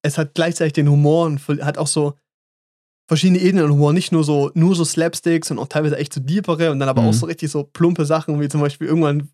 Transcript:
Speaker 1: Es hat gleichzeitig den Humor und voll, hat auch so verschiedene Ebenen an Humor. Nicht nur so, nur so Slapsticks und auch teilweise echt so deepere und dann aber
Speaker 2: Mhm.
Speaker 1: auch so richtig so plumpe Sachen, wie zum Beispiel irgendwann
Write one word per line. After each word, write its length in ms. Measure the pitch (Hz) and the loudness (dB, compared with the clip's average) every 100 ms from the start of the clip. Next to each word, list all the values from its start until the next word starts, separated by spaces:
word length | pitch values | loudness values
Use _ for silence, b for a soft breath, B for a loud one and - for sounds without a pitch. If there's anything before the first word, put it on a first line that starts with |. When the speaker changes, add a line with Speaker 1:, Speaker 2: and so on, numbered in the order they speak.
Speaker 1:
Es 160 | 147 151 | -6 -4
hat 160 | 147 | -4
gleichzeitig 400 | - 165 170 160 | -2 -2 0 -2
den 160 | 151 147 | 2 4
Humor 360 | 143 147 165 165 | 4 4 2 0
und 120 | 143 | -4
voll, 220 | - 147 | -4 -4
hat 140 | 143 147 | -4 -4
auch 100 | 147 | -4
so 280 | 156 143 143 _ _ _ _ _ _ _ _ - | -2 -4 -6 _ _ _ _ _ _ _ _ -4
verschiedene 320 | 156 185 180 | 0 4 4
Ebenen 260 | 185 190 151 | 4 2 2
an 60 | |
Humor. 220 | 143 147 | 4 4
Nicht 180 | 165 - | 2 0
nur 120 | 165 | 0
so, 280 | 151 147 139 | 2 0 0
nur 220 | 165 170 175 | 2 2 2
so 80 | |
Slapsticks 680 | 160 - 165 - 170 165 - | 0 0 -2 -2 -2 -2 -2
und 80 | 147 | -8
auch 80 | 135 | -4
teilweise 300 | 151 151 139 | -2 -2 -2
echt 160 | 143 | -6
so 60 | - | -8
deepere 520 | 131 190 190 160 165 | -4 -4 -2 -2 0
und 80 | 139 | 0
dann 100 | 135 | 0
aber 140 | 127 | 2
Speaker 2:
Mhm. 60 | 113 | 2
Speaker 1:
auch 40 | |
so 120 | 110 139 | 2 -2
richtig 260 | 165 151 | -6 -6
so 120 | 151 | -6
plumpe 420 | 143 - 170 170 147 | -8 0 0 2 0
Sachen, 360 | 160 156 147 | 0 -2 -4
wie 80 | 143 | -2
zum 100 | 151 | 0
Beispiel 260 | 143 139 156 | -2 -2 -2
irgendwann 420 | 160 151 143 147 | 0 2 0 -4